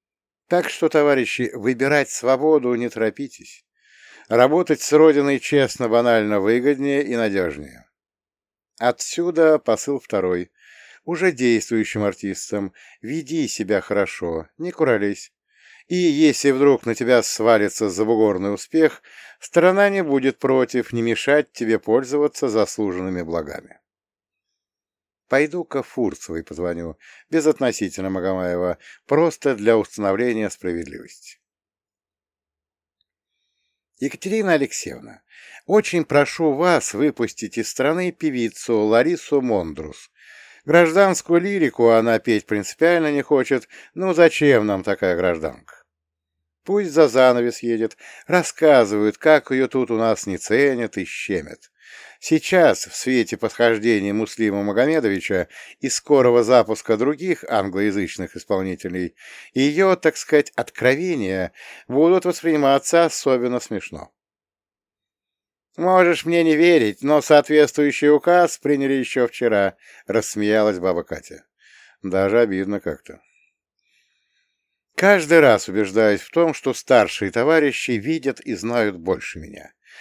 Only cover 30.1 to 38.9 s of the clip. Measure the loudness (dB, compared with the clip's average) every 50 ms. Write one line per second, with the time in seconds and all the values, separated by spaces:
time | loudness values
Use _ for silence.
30.1 | -2 -2 -2 -2 -2 -4 -6 -6 -8 -8 -8 -6 -6 -6 -8 -12 -16 -18 -20 -20
31.1 | -20 -20 _ -20 -20 _ _ _ _ _ _ _ _ _ _ _ _ _ _ _
32.1 | _ _ _ _ _ _ _ _ _ _ _ _ _ _ _ _ _ _ _ _
33.1 | _ _ _ _ _ _ _ _ _ _ _ _ _ _ _ _ _ _ -8 -8
34.1 | -8 -8 -8 -6 -4 -2 0 0 0 0 0 -4 -6 -12 -12 -12 -14 -16 -18 -20
35.1 | -20 _ _ _ _ -20 -20 -20 -20 -20 _ 0 0 0 0 0 -4 -4 -4 0
36.1 | 0 0 0 0 -2 -2 0 0 0 2 2 2 2 0 -2 -4 -4 -2 -2 -2
37.1 | 0 -2 -6 -6 -6 -10 -12 -10 -8 -8 -8 -8 -4 -2 -2 -2 0 -2 -4 -6
38.1 | -6 _ -6 -4 -2 -2 -4 -4 -6 -10 -6 -2 -2 0 2 2